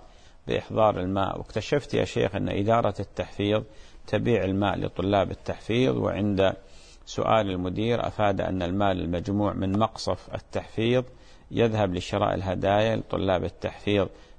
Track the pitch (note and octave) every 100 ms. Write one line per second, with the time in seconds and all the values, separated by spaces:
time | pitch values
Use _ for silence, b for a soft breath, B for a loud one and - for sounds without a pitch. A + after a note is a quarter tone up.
0 | b b b b - - - G#2+ G#2+ F#2+
1 | F2+ G2 F#2+ - - A2 - C#3+ - A2+
2 | G#2 A#2+ A2+ G2 G2 F2+ G2+ A#2 A2 G2
3 | G2 - F2+ - G2+ G#2+ A2+ B B B
4 | - G#2+ A2+ A2 F#2+ F#2+ G2+ F2+ G2 -
5 | F#2+ G2+ F2+ F2+ - E2+ - A#2 C3 A#2+
6 | G2 F2+ G#2 F#2+ F#2+ - B B B B
7 | - - - A2 G2+ F2+ F2+ F#2+ A2+ A#2
8 | - - G#2 G2 E2+ F#2 F2 F#2+ G2+ F2+
9 | E2+ F2 G2 G2+ G2+ F2 F#2+ G2+ A2 -
10 | - F#2 - - - G2 - - A2+ B2
11 | A#2+ - B B B - A#2 G#2+ G2 F2+
12 | - G2+ G2+ F#2+ F#2 F#2 F#2+ G#2 A2+ A2
13 | - F2+ F#2+ F2+ F2+ - G2 - G2+ G2+
14 | F2+ - B